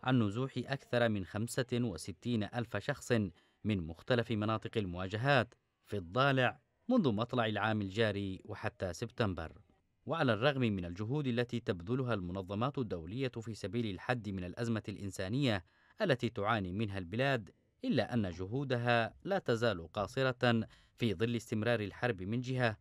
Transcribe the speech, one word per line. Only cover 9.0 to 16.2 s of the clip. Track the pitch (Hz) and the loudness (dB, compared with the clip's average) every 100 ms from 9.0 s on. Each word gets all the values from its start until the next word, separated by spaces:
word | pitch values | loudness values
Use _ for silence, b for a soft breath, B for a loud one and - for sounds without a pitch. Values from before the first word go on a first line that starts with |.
| 117 - 113 90 80 - _ _ _ _ - | -8 0 0 0 -6 -12 _ _ _ _ -6
وعلى | 160 139 | 0 4
الرغم | 104 135 135 | 4 4 4
من | 120 98 87 | 2 2 -4
الجهود | 87 107 147 139 | -4 -2 -2 0
التي | 117 120 120 | 0 0 -2
تبذلها | - 92 85 131 123 | -2 -4 -2 -2 0
المنظمات | 107 87 95 90 101 123 143 | -2 -2 -6 -4 -2 -2 -2
الدولية | 113 90 82 117 131 | -4 -4 -6 -4 -4
في | 120 113 107 | -4 -10 -8
سبيل | 101 113 113 | -4 -2 -2
الحد | 90 - 123 104 | -4 -2 -2 -2
من | 95 | -4
الأزمة | 90 - 120 110 107 | -6 -4 -2 -2 -4
الإنسانية | 104 98 92 95 123 139 104 - b b _ | -8 -8 -6 -2 0 2 0 -4 b b _
التي | 208 131 | 2 4